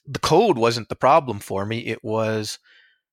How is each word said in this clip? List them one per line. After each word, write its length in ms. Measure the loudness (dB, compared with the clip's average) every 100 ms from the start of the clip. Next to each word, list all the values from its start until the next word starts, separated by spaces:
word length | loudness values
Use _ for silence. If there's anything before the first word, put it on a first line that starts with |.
| -12
the 120 | -4
code 380 | 2 4 4 4
wasn't 300 | 2 0 -6
the 80 | 0
problem 440 | 4 4 2 -8
for 260 | -6 -6 -4
me. 140 | -6
It 220 | -6 -8
was 580 | -4 -2 0 -2 -4 -10 _ _ _ _ _